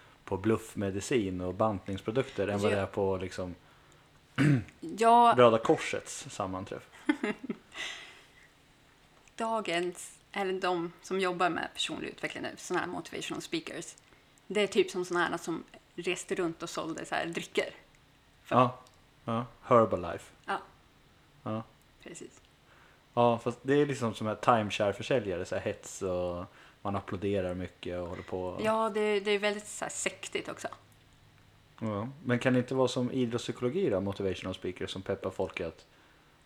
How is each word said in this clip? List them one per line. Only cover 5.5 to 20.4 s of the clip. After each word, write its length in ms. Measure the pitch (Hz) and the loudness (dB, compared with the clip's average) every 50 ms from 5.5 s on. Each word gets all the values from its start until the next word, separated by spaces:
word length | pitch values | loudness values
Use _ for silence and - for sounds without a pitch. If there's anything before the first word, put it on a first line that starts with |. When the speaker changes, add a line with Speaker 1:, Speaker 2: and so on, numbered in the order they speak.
| 110 113 | 10 8
Speaker 1:
Korsets 680 | - - 156 - - - - - - - - - - 139 | 6 4 4 4 2 -2 -4 -4 -6 -6 -12 -12 -12 -10
sammanträff. 580 | - - 101 95 92 92 98 - - - - - - - - | -6 -6 -4 -4 -4 -6 -8 -8 -10 -12 -12 -14 -20 -6 0
Speaker 2:
<laughs> 160 | - - - - 208 - - - - - - - - - - - - - - - - - - - - - - - - _ _ _ - - _ - - - _ _ - - - - - _ | 0 0 0 0 -4 -4 -4 -6 -8 -8 -8 -10 -16 -12 -10 -10 -10 -10 -12 -16 -18 -20 -20 -20 -20 -20 -20 -20 -20 _ _ _ -20 -20 _ -20 -20 -20 _ _ -20 -20 -20 -20 -16 _
Dagens, 840 | - 233 226 226 220 208 180 165 170 180 175 180 - - - - - - _ - | -6 -4 -2 -2 -2 0 0 0 0 0 -2 -4 -8 -12 -16 -16 -20 -16 _ -4
eller 280 | 202 196 185 190 185 | -2 -2 0 0 0
de 320 | 185 180 180 170 165 175 - - - | 0 0 2 2 0 -4 -6 -10 -8
som 180 | - 185 190 | -4 -2 0
jobbar 300 | 190 185 180 170 185 170 | 0 0 2 2 2 2
med 180 | 160 - - - - | 2 0 -4 -6 -4
personlig 340 | - - - 156 - - - | -4 -4 -4 -4 -6 -6 -8
utveckling 340 | - - - - - - - | -8 -6 -8 -8 -6 -6 -8
nu, 120 | - - | -8 -8
såna 240 | - - - 180 160 | -8 -6 -4 -2 -2
här 60 | - | -2
motivational 560 | 175 180 170 - - - - - - - - - | -2 -4 -8 -8 -8 -8 -8 -6 -6 -8 -8 -8
speakers, 520 | - - 165 160 - - 151 - - - - _ - - - _ _ - - _ | -4 -6 -6 -6 -6 -10 -10 -10 -12 -14 -20 _ -20 -20 -20 _ _ -20 -20 _
det 140 | - 190 214 | -4 0 0
är 60 | 202 | 0
typ 240 | 196 - 202 185 185 | 2 4 4 4 4
som 140 | - 180 180 | 2 -4 -4
såna 200 | - 170 175 170 | 0 0 0 0
här 100 | 165 170 | 0 -2
som 280 | 170 - 175 160 - - - - - _ _ - | -4 -4 -4 -6 -6 -6 -12 -18 -20 _ _ -12
reste 400 | - 170 190 170 - - - 190 | -8 -4 -4 -4 -4 -4 -4 -2
runt 280 | 180 180 165 165 - 165 | 0 0 -2 -2 -4 -8
och 80 | 175 | -8
sålde 340 | - - 160 160 160 - 165 | -6 -6 -6 -6 -6 -8 -6
så 80 | - - | -4 -2
här 120 | - - | -2 -2
drycker. 440 | 170 170 - 170 - - - - - - - - _ - - - - _ _ _ _ _ - - | -2 -4 -6 -6 -4 -2 -2 -2 -2 -4 -14 -20 _ -20 -20 -20 -20 _ _ _ _ _ -16 -4
För 140 | - - | 2 4
Speaker 1:
Ja, 220 | 120 127 123 - - - - - - - - _ - - | 4 4 4 2 -6 -16 -20 -20 -20 -20 -20 _ -12 -6
ja. 220 | 120 113 113 120 - - - - | -4 -2 -2 -2 -6 -10 -6 2
Herbalife. 720 | - 131 117 110 101 98 90 87 - 95 98 - - - - | 6 8 8 8 8 4 0 -2 -4 -6 -8 -10 -14 -20 -12